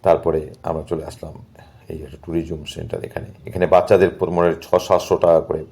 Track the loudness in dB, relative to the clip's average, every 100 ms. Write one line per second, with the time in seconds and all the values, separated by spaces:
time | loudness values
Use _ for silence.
0 | 4 2 2 -2 -4 -12 -8 -8 -6 -8
1 | -8 -14 -16 -16 -20 -20 -20 -20 _ -14
2 | -14 -18 -6 -6 -4 -10 -10 -12 -10 -10
3 | -8 -12 -14 -18 -12 -2 4 4 6 4
4 | 4 2 -2 2 2 0 0 0 2 0
5 | 2 2 4 4 2 -8 -8